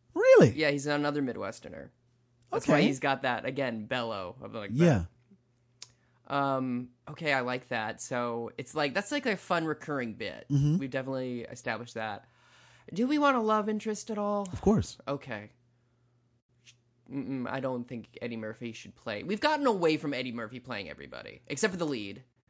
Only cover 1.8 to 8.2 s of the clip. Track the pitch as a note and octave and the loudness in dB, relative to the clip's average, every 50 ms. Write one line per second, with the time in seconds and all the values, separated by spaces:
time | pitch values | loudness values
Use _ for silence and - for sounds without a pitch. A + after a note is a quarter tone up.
1.8 | C#2 - - _ _ _ _ _ _ _ _ _ _ _ - A4+ - - D#3 C#3+ | -16 -16 -20 _ _ _ _ _ _ _ _ _ _ _ -4 -2 2 4 6 6
2.8 | F#3+ A#3+ C#3 C3 D3 C#3 C3+ C3 C3+ B2+ A#2+ A2 - C3 C#3 C#3 C3+ B2 A2+ A2 | 6 4 2 2 0 0 0 0 0 -2 -2 -2 -4 -4 -4 -2 -2 -2 -4 -6
3.8 | G#2 - C3 B2 A#2 A2+ A2 G2 F#2 F2 A#2+ C3 B2 G#2 A2 A2+ G#2 G2 A2 C3+ | -4 -4 -2 -2 -2 -4 -4 -6 -8 -10 -10 -12 -14 -12 -10 -10 -8 -4 2 4
4.8 | F3 E3+ C3 F#2+ E2 - - _ _ _ - _ _ _ _ _ _ _ _ _ | 6 6 6 4 2 -2 -8 _ _ _ -20 _ _ _ _ _ _ _ _ _
5.8 | - - _ _ _ _ _ _ _ - C#3 C#3+ C#3 C#3 C3+ C3 C3 B2+ B2 B2 | -20 -20 _ _ _ _ _ _ _ -4 -2 0 0 2 0 0 0 -2 -4 -4
6.8 | B2+ B2 - _ _ - D3+ - E3 D3 C#3 C3 B2 B2 B2+ B2+ - - B2 A2+ | -6 -8 -14 _ _ -14 -12 -4 0 0 2 2 0 -2 -4 -6 -6 -4 -4 -4
7.8 | A2 A2 A2 - - - C3 B2 | -2 -4 -6 -8 -8 -4 -2 -2